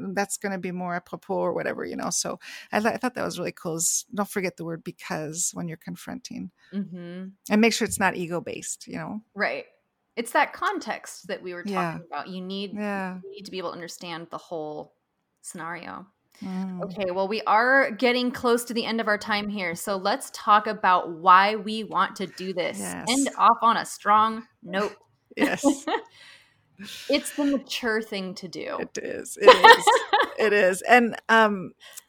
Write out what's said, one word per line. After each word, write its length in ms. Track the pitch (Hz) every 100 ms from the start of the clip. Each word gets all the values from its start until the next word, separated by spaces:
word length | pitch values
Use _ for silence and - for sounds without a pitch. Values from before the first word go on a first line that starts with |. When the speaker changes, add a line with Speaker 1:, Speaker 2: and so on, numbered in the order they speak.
| 185
Speaker 1:
that's 240 | 185 202 -
gonna 200 | 202 190
be 140 | 180
more 220 | 180 180
apropos 400 | 175 - 180 - 185
or 140 | 175
whatever, 320 | - - -
you 100 | - -
know? 140 | -
So 300 | - - 180 - - -
I 80 | 208
th-, 140 | 220
I 20 | -
thought 180 | 247
that 100 | -
was 140 | 170 170
really 140 | 175
cool 240 | - 175 165
is 300 | 165 - -
don't 160 | 196 196
forget 280 | 202 185 -
the 80 |
word 180 | 165 165
because 680 | 180 - - 165 151 160 -
when 140 | 185 175
you're 80 | 160
confronting. 760 | - 175 - - - - 185 - _
Speaker 2:
Mm-hmm. 560 | 196 170 180 175 180 190 - -
Speaker 1:
And 100 | 214
make 120 | 226
sure 140 | 214 202
it's 140 | -
not 160 | 190 -
ego-based, 720 | 165 170 - - - - -
you 80 | 175
know? 260 | 160 214 -
Speaker 2:
Right. 320 | 196 180 135 - _ _ _ _ -
It's 160 | 233
that 200 | 320 -
context 760 | - 370 381 220 - - - 180
that 140 | 190
we 100 | 180
were 80 | 175
talking 120 | 202
Speaker 1:
Yeah. 240 | 190 175 165 165
Speaker 2:
about. 180 | 147 -
You 120 | 185
need, 320 | 185 196 202
Speaker 1:
Yeah. 460 | 208 208 196 190 185
Speaker 2:
you 80 | 190
need 140 | 208
to 60 | 196
be 60 | 185
able 120 | 175
to 40 |
understand 540 | - 175 - 175 160 165
the 80 | 156
whole 560 | - 165 151 151 - _ _ _ _ _
scenario. 640 | - 185 165 170 92 92 196 _ _ _
Speaker 1:
Mm. 400 | 190 185 190 180
Speaker 2:
Okay, 260 | 196 185 190
well, 160 | 180 190
we 140 | 220
are 480 | - 214 247 269 196
getting 400 | 214 247 247 247
close 320 | 247 247 240
to 100 | 240
the 100 | 233 -
end 140 | 226
of 60 | 214
our 100 | 208
time 300 | 220 208 202
here, 260 | 208 175 165
so 200 | - 196
let's 340 | 196 269 -
talk 340 | - - 208 214
about 440 | 214 190 185 165
why 420 | 165 185 185 202 220
we 280 | 196 220
want 320 | 196 165 196 214
to 100 | 180
do 260 | - 185
this. 240 | 180 165 202
Speaker 1:
Yes. 260 | 190 175 -
Speaker 2:
End 180 | 262 269 -
off 200 | 202 233
on 140 | 226 196
a 80 | -
strong 600 | - 202 214 220 220 - _
note. 340 | 170 185 208 - _ _
Speaker 1:
<laughs> 200 | _ -
Yes. 280 | 269 -
Speaker 2:
<laughs> 220 | 277 285 - 440 - - - - _ _ _ - 202 - -
It's 260 | 277 - -
the 80 |
mature 560 | 285 277 - - 240 220
thing 340 | 220 196 185 196
to 120 | 180
do. 300 | 156 - -
Speaker 1:
It 160 | - -
is. 340 | - - - -
It 80 | 403
is. 300 | - 415 466 - 466 453
Speaker 2:
<laughs> 240 | - - -
Speaker 1:
It 140 | 214
is. 260 | 208 185 190
And, 340 | - 240 233 - -
um, 440 | 226 214 196 170 - - -